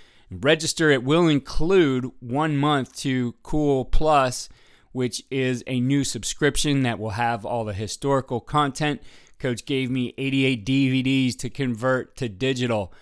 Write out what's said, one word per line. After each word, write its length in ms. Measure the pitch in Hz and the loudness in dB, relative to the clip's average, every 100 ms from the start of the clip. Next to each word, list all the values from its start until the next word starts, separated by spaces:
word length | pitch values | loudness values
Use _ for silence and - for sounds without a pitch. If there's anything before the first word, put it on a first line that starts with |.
| - _ _ | -20 _ _
Register. 580 | 92 127 160 156 - 160 | -2 2 2 0 0 4
It 140 | 135 | 4
will 240 | 127 160 170 | 4 4 4
include 840 | 143 - - 165 190 151 127 123 - | 2 0 0 4 4 4 2 -4 -10
one 340 | 123 131 160 143 | -6 -2 0 0
month 400 | 143 143 123 - | 2 2 -2 -6
to 360 | 139 127 120 - | -2 -2 -2 -6
Cool 420 | - 151 147 135 123 | -4 0 2 0 4
Plus, 640 | - 156 147 131 - - - - _ _ | 4 6 4 2 -2 -10 -18 -20 _ _
which 280 | 123 123 - - | -4 -4 -4 -6
is 340 | 135 127 123 - | -2 -2 -2 -4
a 120 | 127 | -2
new 240 | 127 143 | 0 0
subscription 800 | 135 117 - - 147 - 151 139 | 0 -4 -8 0 0 2 0 0
that 140 | 127 110 | 0 -2
will 140 | 107 | -6
have 340 | 101 120 117 104 | -2 -2 -2 -4
all 180 | 120 | -4
the 100 | 107 | -4
historical 640 | 95 107 - 139 135 - 120 | -6 -8 -6 0 0 0 -6
content. 600 | - 151 143 127 151 143 - - - - | -2 0 0 0 -2 -2 -8 -20 -20 -8
Coach 280 | 131 120 - | -4 -4 -4
gave 260 | 135 127 | -4 -2
me 240 | 127 120 - | -2 -4 -4
eighty-eight 480 | 135 135 135 127 98 | -2 0 2 0 0
D 240 | 135 135 | 2 2
V 140 | 131 | 2
Ds 320 | 127 135 127 113 | 2 2 0 -2
to 160 | 131 | -8
convert 640 | - 131 110 127 127 - - | -4 -4 -2 0 -2 -4 -8
to 140 | 123 | -8
digital. 640 | 95 131 127 123 110 92 - | -4 -4 -2 -2 -2 -4 -12